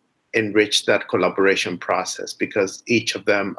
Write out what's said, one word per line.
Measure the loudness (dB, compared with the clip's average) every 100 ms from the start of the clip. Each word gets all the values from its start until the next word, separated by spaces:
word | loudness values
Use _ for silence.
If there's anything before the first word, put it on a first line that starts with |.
| _ _ _
enriched | -2 2 2 2 0 0
that | 0 0
collaboration | 0 0 2 2 2 -2 -6
process | -2 -2 -2 -8 -10
because | -6 -4 0 -2 -4 -2
each | -2 0
of | 0
them | 2 2 0